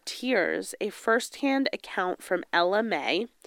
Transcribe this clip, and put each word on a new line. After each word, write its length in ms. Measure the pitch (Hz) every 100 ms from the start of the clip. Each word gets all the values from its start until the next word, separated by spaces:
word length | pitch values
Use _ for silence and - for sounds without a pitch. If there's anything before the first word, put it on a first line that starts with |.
| -
Tears, 680 | - 247 226 165 - - -
a 80 | 208
first-hand 800 | - - 226 - - 277 269 269
account 520 | - - - 185 -
from 200 | - 180 -
Ella 300 | 170 175 202
May, 460 | 226 165 123 165 233 _